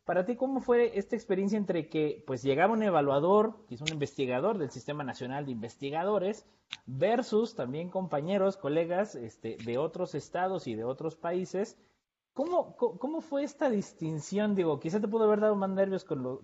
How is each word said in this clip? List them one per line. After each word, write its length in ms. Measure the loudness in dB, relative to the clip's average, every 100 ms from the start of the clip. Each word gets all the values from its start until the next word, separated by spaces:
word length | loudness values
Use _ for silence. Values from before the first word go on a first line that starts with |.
para 220 | -2 0 0
ti, 100 | 0
¿cómo 260 | -2 0
fue 360 | 4 4 4 2
esta 180 | -2 -4
experiencia 420 | 0 0 2 0
entre 320 | 0 0 0
que, 340 | 0 0 -2 -6
pues, 160 | -2
llegaba 320 | 2 4 4
un 80 | 4
evaluador, 840 | 4 4 4 4 6 6 4 -2 -12
que 80 | -10
es 60 |
un 80 | -6
investigador 680 | -4 -4 -2 -2 0 0 0
del 140 | -4
Sistema 320 | -6 -8 -8
Nacional 420 | -8 -8 -6 -6 -6
de 60 |
Investigadores, 960 | -8 -8 -8 -6 -2 0 0 0 -4 -10 _ _ -14 -10
versus 680 | 0 2 2 2 0 0 -2
también 340 | -6 -6 -6
compañeros, 680 | -4 -2 -2 0 2 2 0
colegas, 560 | 0 0 2 0 -2
este, 440 | -4 -12 -8 -8 -6
de 140 | -2 0
otros 380 | 0 -2 -4 -4
estados 500 | -6 -2 -2 -2 -4
y 80 |
de 100 | -4
otros 320 | -4 -4 -6 -6
países? 640 | -4 -2 -2 -4 -4 -8 _ _ _ _ _
¿Cómo, 420 | -6 0 0 0 0
co-, 220 | -2 -2
cómo 240 | -4 -4
fue 220 | -4 -2
esta 260 | -2 0 0
distinción? 840 | 0 -2 -6 -6 -4 -2 0 2 2
Digo, 240 | 2 0
quizá 200 | 0 -2
te 80 | 0
pudo 180 | 2 4
haber 140 | 4
dado 160 | 4 2
más 140 | 0
nervios 340 | 0 0 0
con 200 | -4 -4
lo-, 160 | -4 -8